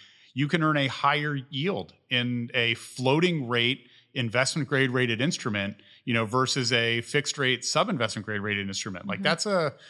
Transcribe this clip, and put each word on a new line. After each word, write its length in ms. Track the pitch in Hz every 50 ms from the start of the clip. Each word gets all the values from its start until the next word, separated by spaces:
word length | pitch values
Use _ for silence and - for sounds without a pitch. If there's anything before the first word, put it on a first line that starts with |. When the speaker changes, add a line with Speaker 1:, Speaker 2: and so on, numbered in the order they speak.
| - - - _ - - _
Speaker 1:
you 140 | 127 147 143
can 140 | - 165
earn 140 | 156 156 151
a 100 | 143 139
higher 500 | 131 - - - 143 147 147 147 151 143 135 127 -
yield 420 | 147 131 151 196 196 101 82 - - _ _ _
in 400 | 127 123 120 123 123 120 120 120 -
a 200 | 127 117 117 113
floating 720 | - - - - - 123 131 139 160 175 180 170 151 127 117
rate 400 | 120 117 120 120 139 - - - - - _ _ _
investment 540 | 131 120 113 101 123 131 - - 160 131 -
grade 220 | 147 131 135 127
rated 300 | 123 127 127 117 113 107
instrument, 540 | 135 170 170 - - 123 104 101 98 101 104 - - - - - _
you 80 | - 117
know, 100 | 117 113
versus 480 | 104 120 127 131 127 - 139 127 117
a 280 | 127 117 117 117 117 117
fixed 360 | 113 - - 147 135 - -
rate 280 | - 135 127 127 113 -
sub 240 | - - 151 190 226
investment 380 | 202 123 117 107 - 117 98
grade 160 | - 107 101
rated 260 | 98 104 104 101 98 98
instrument. 380 | 95 - - - 95 - - 101
Like, 80 | 101 95
Speaker 2:
Mm-hmm. 60 | 190
Speaker 1:
that's 220 | 151 170 165 -
a 280 | 208 196 180 160 143 - - -